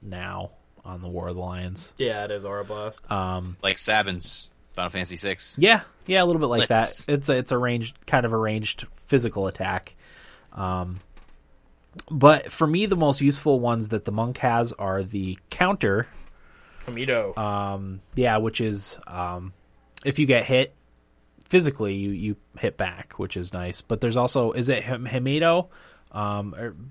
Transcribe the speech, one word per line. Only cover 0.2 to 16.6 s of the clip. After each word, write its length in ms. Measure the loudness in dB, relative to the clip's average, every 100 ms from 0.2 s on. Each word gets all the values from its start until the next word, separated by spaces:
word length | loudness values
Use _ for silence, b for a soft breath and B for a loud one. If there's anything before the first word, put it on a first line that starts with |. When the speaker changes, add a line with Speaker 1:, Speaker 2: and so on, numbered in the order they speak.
| -10 -10 -12 -14 _ _
Speaker 1:
on 180 | -14 -12
the 60 | -8
War 200 | -8 -6
of 60 | -6
the 60 |
Lions. 520 | -6 -6 -8 -10 -14 -4
Speaker 2:
Yeah, 280 | -2 -2 -4
it 60 |
is 120 | -6
Aura 220 | -6 -6 -6
Blast. 440 | -6 -8 -10 -6
Speaker 1:
Um, 440 | -4 -2 -4 -6 -4
Speaker 3:
Like 140 | -4 -2
Sabin's 720 | 2 2 2 -2 -6 -8 -12 _ _
Final 160 | -6 -6
Fantasy 260 | -4 -6 -4
six. 400 | -4 -4 -6 2
Speaker 1:
Yeah, 240 | 4 4 0 _ 0
yeah, 160 | 2
a 40 | 4
little 140 | 4
bit 60 | 2
like 200 | 2 4
Speaker 3:
Blitz. 380 | 4 4 0 -2
Speaker 1:
that. 80 |
It's 160 | -2 2
a, 60 | 0
it's 140 | 2
a 40 | 0
ranged, 480 | 2 0 -4 -10 0
kind 200 | 2 4
of 80 |
a 40 | 2
ranged 480 | 0 -2 -4 -8 -12 -16 2
physical 400 | 2 2 0 -2
attack. 480 | -2 -4 -4 -6 -18 B B B B B
Um, 480 | -8 -4 -4 -4 -8 -14 -20 -20 -20 _ -20 _ _ _ -20 -8
but 400 | 6 8 8 4
for 160 | 0 2
me, 180 | 2 2
the 100 | 2
most 240 | 2 4
useful 380 | 2 2 2 2
ones 280 | 4 0 0
that 140 | -2
the 80 | -2
monk 260 | -2 -2 0
has 340 | 2 2 0
are 280 | -2 -2 -2
the 360 | -2 -4 -4 -6 _
counter. 580 | 0 0 2 2 2 0 b b b b b